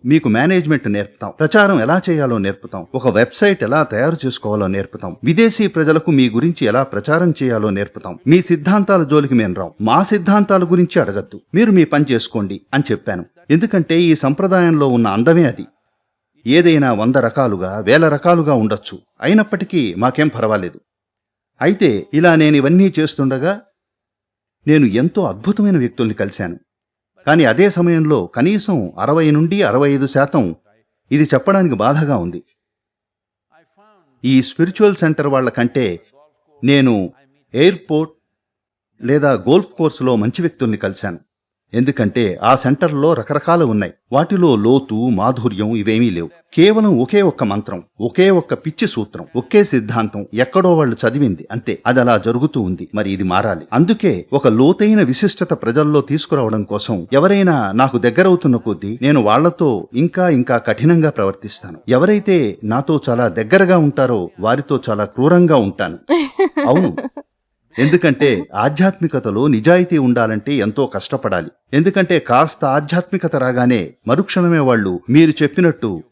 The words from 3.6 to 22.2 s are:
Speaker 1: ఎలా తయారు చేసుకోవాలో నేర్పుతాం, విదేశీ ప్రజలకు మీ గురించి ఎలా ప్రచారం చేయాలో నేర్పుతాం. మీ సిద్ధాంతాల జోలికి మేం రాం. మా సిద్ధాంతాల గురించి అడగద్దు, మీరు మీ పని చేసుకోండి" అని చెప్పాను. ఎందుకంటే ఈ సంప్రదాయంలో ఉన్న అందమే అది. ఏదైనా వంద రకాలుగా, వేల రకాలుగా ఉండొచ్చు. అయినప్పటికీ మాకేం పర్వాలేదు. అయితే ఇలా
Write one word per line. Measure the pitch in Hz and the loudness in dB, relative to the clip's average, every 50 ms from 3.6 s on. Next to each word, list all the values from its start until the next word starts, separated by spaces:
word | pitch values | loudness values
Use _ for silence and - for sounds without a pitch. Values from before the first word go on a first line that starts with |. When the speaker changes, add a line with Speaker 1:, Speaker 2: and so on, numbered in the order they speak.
| 117 | -2
Speaker 1:
ఎలా | 107 135 156 151 | -2 0 0 -2
తయారు | - - 107 127 160 170 151 - | -2 -2 -2 -2 -2 -2 -2 -6
చేసుకోవాలో | 131 117 - - 107 107 107 101 | -6 -6 -6 -6 -4 -4 -2 -2
నేర్పుతాం, | 92 98 98 98 - - - - 92 85 - - | -2 -4 -4 -6 -8 -12 -14 -14 -14 -12 -6 -2
విదేశీ | 160 160 180 233 226 220 - 214 | 0 2 2 2 2 2 0 -2
ప్రజలకు | 190 - 165 156 151 156 160 160 180 | -2 0 -2 0 2 0 0 0 0
మీ | 156 135 127 120 | 2 2 2 2
గురించి | 107 117 147 170 165 - 135 | 0 0 -2 -2 -2 -2 -2
ఎలా | 107 104 131 135 | 0 0 0 -2
ప్రచారం | - - 101 101 143 151 165 180 170 147 - 139 | -2 -6 -8 -4 -2 -2 0 0 0 -2 -2 -2
చేయాలో | 127 117 107 104 107 | -2 -2 -2 -2 -2
నేర్పుతాం. | 95 98 101 - - - - 95 87 - - | -4 -4 -6 -8 -10 -16 -16 -16 -16 -8 0
మీ | 127 160 185 | 2 2 2
సిద్ధాంతాల | 170 - 170 151 147 175 202 208 196 - 196 180 160 | 2 0 -2 -2 0 0 0 0 2 2 2 0 2
జోలికి | 135 151 151 143 127 127 | 2 2 0 2 2 0
మేం | 117 107 95 90 | 0 0 0 -4
రాం. | 95 92 82 - - | -6 -8 -10 -8 -4
మా | 104 110 123 165 196 | -2 2 2 2 2
సిద్ధాంతాల | - 214 202 170 202 196 208 202 196 196 185 180 | 0 -2 -2 0 2 2 2 2 2 2 0 2
గురించి | 165 180 175 175 170 - 180 | 2 2 0 0 0 0 -2
అడగద్దు, | 123 104 98 101 95 - - 101 _ - - | -2 0 -4 -8 -8 -10 -16 -20 _ -4 0
మీరు | 185 233 220 | 0 2 4
మీ | 196 185 156 | 4 4 2
పని | - 147 147 151 135 | 2 2 0 0 2
చేసుకోండి" | 127 113 - - - 113 101 92 98 98 _ - - | 0 -2 -2 -4 -6 -6 -6 -6 -8 -12 _ -6 -4
అని | 139 - - | -4 -2 -2
చెప్పాను. | 110 - - 117 98 90 85 _ _ _ _ - | -4 -6 -4 -8 -8 -8 -10 _ _ _ _ 0
ఎందుకంటే | 143 170 196 226 - 185 151 - 165 165 | 0 2 2 0 0 -2 0 0 0 2
ఈ | 175 165 156 | 4 2 2
సంప్రదాయంలో | - - 135 143 - 185 185 190 185 175 170 160 151 147 | 2 0 -2 -2 0 0 0 2 2 2 2 2 2 2
ఉన్న | 135 123 120 113 | 2 2 2 2
అందమే | 104 95 107 120 160 165 175 165 | 2 0 0 2 4 4 4 4
అది. | 127 104 - - - _ _ _ _ _ _ _ _ _ _ _ _ _ _ - | 2 0 -4 -14 -18 _ _ _ _ _ _ _ _ _ _ _ _ _ _ -4
ఏదైనా | 113 139 170 170 175 160 151 139 131 117 | 0 2 4 4 4 4 4 2 0 0
వంద | 104 110 120 127 | 0 0 0 0
రకాలుగా, | 135 127 113 - 143 131 117 101 90 92 92 98 107 | 2 0 0 0 0 -2 0 -2 -4 -6 -6 -6 -4
వేల | 101 98 127 156 165 156 | 0 2 4 4 4 2
రకాలుగా | 147 143 - 175 175 170 156 147 139 | 0 0 2 2 2 2 2 0 0
ఉండొచ్చు. | 120 107 107 107 101 - - 101 - _ _ _ - | 0 0 0 -2 -4 -8 -12 -16 -16 _ _ _ -6
అయినప్పటికీ | - 147 202 220 208 214 220 170 185 - - 170 127 101 82 | -2 0 2 2 0 0 -4 -6 -6 -4 -4 -2 -2 -2 -4
మాకేం | 92 113 131 123 - 151 | -2 -2 -2 0 0 -2
పర్వాలేదు. | 151 - 117 113 107 107 101 90 85 - - _ _ _ _ _ _ _ _ _ _ _ _ _ _ _ - | -2 -2 -2 -2 0 0 -2 -4 -6 -12 -14 _ _ _ _ _ _ _ _ _ _ _ _ _ _ _ -4
అయితే | 127 160 202 190 208 147 107 95 - - - | -2 -2 0 2 2 0 0 0 -4 -4 -2
ఇలా | 151 | 2